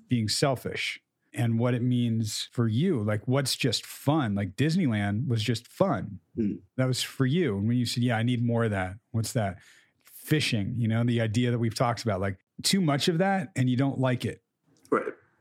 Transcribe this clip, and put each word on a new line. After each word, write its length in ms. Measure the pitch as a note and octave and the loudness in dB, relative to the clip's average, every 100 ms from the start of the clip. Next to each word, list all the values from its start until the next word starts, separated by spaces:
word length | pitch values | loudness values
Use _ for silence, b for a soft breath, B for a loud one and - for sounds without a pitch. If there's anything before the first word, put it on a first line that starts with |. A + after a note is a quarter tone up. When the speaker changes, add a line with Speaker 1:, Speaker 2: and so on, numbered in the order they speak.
| - | -2
Speaker 1:
being 200 | B2 G#2 | -2 0
selfish 720 | - D3 B2+ - - - - _ _ _ | 0 0 0 -4 -6 -6 -8 _ _ _
and 260 | - A#2 A2+ | -2 0 2
what 140 | B2 | 2
it 60 | B2 | 0
means 680 | B2+ B2 A#2+ A2+ G#2+ - - | 0 0 2 0 -2 -6 -6
for 140 | - A#2 | -2 0
you. 340 | G#2+ F#3+ C3 | 2 2 2
Like, 240 | G#2 G#2 - | 0 -2 0
what's 300 | C3+ C#3 - | 0 0 0
just 280 | C3 - - | -2 -2 -6
fun? 480 | - - D#3 A#2+ | -4 0 2 2
Like, 220 | G2 G2+ - | 0 -2 0
Disneyland 680 | D3 E3+ D3 G#2+ G2+ G#2 C3 | 0 2 2 2 0 0 0
was 160 | A#2 | 0
just 240 | A2 A2+ - | 0 -2 -6
fun. 540 | - G3 A2 - F#2 - - | 0 0 0 -4 -12 -10 -4
Speaker 2:
Mm. 200 | G#2 - - - | -2 -4 -6 -2
Speaker 1:
That 100 | C3 | -2
was 160 | B2 | -2
for 220 | - - | -4 0
you. 320 | C3 E3 D#3 G2 | 0 2 2 0
And 100 | G#2 | 0
when 80 | B2 | 0
you 80 | A#2 | 0
said, 160 | - | 0
"Yeah, 140 | B2 A2 | 0 2
I 40 | |
need 220 | A#2 B2 | 0 0
more 200 | A#2+ A#2 | 0 2
of 80 | A2+ | 0
that," 240 | G2+ F#2 F#2+ - | 0 -4 -8 -6
what's 220 | A2+ A2 | -4 -2
that? 240 | B2 G2+ F2 B B B B | -2 -2 -4 B B B B
Fishing, 720 | _ - - D#3 - A2+ G2 B2 | _ -20 0 0 2 -2 -2 -2
you 80 | A2+ | 0
know, 140 | A2+ | 2
the 160 | A#2+ A#2 | 2 2
idea 280 | A2+ G#2+ A#2+ | 0 0 0
that 80 | A#2+ | 0
we've 160 | A2+ | -2
talked 280 | - B2 A2+ | 0 0 0
about, 180 | A2+ F#2+ | -2 -2
like, 160 | G2 F#2+ _ - | -2 -6 _ -6
too 180 | - G3 | 0 2
much 260 | E3 C#3+ - | 2 2 2
of 100 | E3 | 2
that 320 | F#3+ F#3+ - - | 2 0 -2 0
and 120 | B2+ | 2
you 60 | B2 | 2
don't 200 | C#3 B2 | 0 0
like 260 | C3 B2 A#2+ | 0 0 -4
it. 160 | - _ _ _ _ _ | -8 _ _ _ _ _
Speaker 2:
Right. 220 | A#2+ - - _ _ | -2 -2 -8 _ _